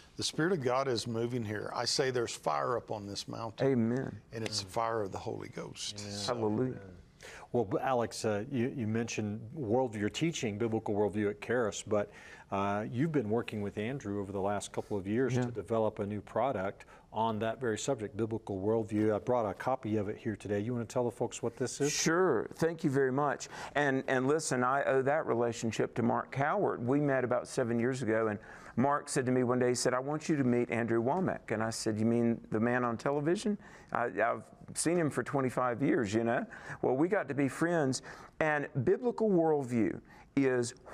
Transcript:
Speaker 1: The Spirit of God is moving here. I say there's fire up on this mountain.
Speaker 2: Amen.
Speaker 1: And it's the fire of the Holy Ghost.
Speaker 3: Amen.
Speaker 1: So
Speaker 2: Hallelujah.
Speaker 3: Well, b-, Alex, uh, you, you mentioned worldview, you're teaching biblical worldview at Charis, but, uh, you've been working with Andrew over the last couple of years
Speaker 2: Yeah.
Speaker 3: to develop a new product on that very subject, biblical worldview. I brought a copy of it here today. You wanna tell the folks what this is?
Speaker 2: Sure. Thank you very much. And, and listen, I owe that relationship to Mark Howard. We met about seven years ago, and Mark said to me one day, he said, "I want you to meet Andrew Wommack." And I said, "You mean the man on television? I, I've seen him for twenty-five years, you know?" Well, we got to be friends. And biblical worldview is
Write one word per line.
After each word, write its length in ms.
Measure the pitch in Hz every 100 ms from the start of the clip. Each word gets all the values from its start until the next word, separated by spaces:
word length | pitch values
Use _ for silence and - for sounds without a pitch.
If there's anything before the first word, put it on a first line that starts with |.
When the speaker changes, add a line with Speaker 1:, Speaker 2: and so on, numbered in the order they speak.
| - -
Speaker 1:
The 80 |
Spirit 280 | - - 165
of 80 | 185
God 260 | 123 127 135
is 180 | 113 120
moving 380 | 113 120 123
here. 280 | 107 107 101
I 100 | -
say 260 | 120 - 131
there's 240 | 123 113
fire 420 | - 151 147 131 117
up 140 | -
on 160 | 110 101
this 220 | 98 -
mountain. 380 | 113 113 - 135
Speaker 2:
Amen. 540 | 127 113 127 131 104 -
Speaker 1:
And 120 | 117
it's 160 | 110 107
the 60 | 95
fire 340 | 113 113 113
of 100 | 98
the 60 | 98
Holy 300 | - 101 -
Ghost. 520 | - - - - 104
Speaker 3:
Amen. 120 | 101
Speaker 1:
So 220 | 101 101
Speaker 2:
Hallelujah. 400 | 120 107 107 127 - 95 90 - - - - -
Speaker 3:
Well, 120 | 123
b-, 140 | 98 151
Alex, 440 | 131 123 110 -
uh, 200 | 113 104 113
you, 220 | 131 120
you 140 | 139 107
mentioned 520 | 113 113 - 107 110 113 156
worldview, 440 | 113 120 127 107
you're 80 | 104
teaching 500 | - 165 156 113 101
biblical 360 | 117 110 113
worldview 360 | 101 104 104 104
at 100 | 104
Charis, 440 | - 123 107 - 101
but, 240 | 104 101 - - - -
uh, 340 | 98 101 104 120
you've 220 | 120 165
been 180 | 147 107
working 320 | 117 - 107
with 160 | 101 104
Andrew 420 | 107 139 104 101
over 120 | 98
the 80 | 98
last 320 | 98 101 -
couple 240 | - - 104
of 100 | 95
years 280 | 110 127
Speaker 2:
Yeah. 100 | 123 123
Speaker 3:
to 40 |
develop 480 | 117 92 113 107 107
a 60 | 101
new 140 | 104
product 640 | - 110 131 104 95 - - - -
on 260 | 107 113 107
that 220 | 113 113
very 180 | 123 104
subject, 380 | - 127 101 101
biblical 440 | 113 113 - 95
worldview. 540 | 101 113 113 104 107
I 40 | 104
brought 300 | 123 123 107
a 60 |
copy 420 | 92 - 131 110 107
of 120 | 98
it 100 | 110
here 180 | 117 101
today. 240 | 98 101
You 120 | 107
wanna 120 | 120
tell 200 | 110 127
the 60 | 120
folks 320 | - 120 -
what 140 | 117 -
this 240 | 127 -
is? 120 | 143
Speaker 2:
Sure. 560 | 147 - 170 185 110 - -
Thank 280 | 165 170
you 60 | 156
very 220 | 135 135
much. 360 | 131 147 - - - -
And, 280 | 139 143 131 -
and 180 | 131 131
listen, 380 | 156 - 127
I 180 | 123 139
owe 160 | - 131
that 240 | 131 156 -
relationship 680 | 120 117 113 113 - 123
to 80 | -
Mark 320 | 117 117 -
Howard. 500 | 131 147 202 131 85
We 160 | 117 143
met 240 | 147 131
about 240 | 123 123 82
seven 300 | - 117 117
years 240 | 120 131
ago, 240 | 107 110 113
and 100 | 101 - - - -
Mark 320 | 135 143 -
said 160 | 143 123
to 60 |
me 120 | 127
one 140 | 120 127
day, 100 | 123
he 60 |
said, 180 | 123 127
"I 60 | 123
want 320 | 135 151 -
you 60 | 147
to 80 |
meet 260 | 123 120 120
Andrew 320 | 117 117 113
Wommack." 480 | 117 175 156 - -
And 120 | 110
I 60 | 113
said, 300 | 110 113 107
"You 80 | 113
mean 340 | 117 117 113 -
the 100 | 110
man 240 | 117 123
on 120 | 123 113
television? 640 | 143 147 147 202 214 202 - - -
I, 120 | 120
I've 400 | 120 92 117 117 - - -
seen 240 | - 156 175
him 140 | 151
for 120 | 127
twenty-five 600 | 113 143 131 131 127 113
years, 320 | 143 170 104
you 100 | 110
know?" 220 | 117 131 214 - - -
Well, 160 | - 131
we 100 | 175
got 220 | 196 147
to 60 |
be 140 | 135 135
friends. 520 | - 170 170 135 123 - - - -
And 280 | 156 147 139 143
biblical 440 | 120 233 247 - 220
worldview 720 | 180 160 147 123 123 98 - - - - 139
is 360 | 135 127 117 - -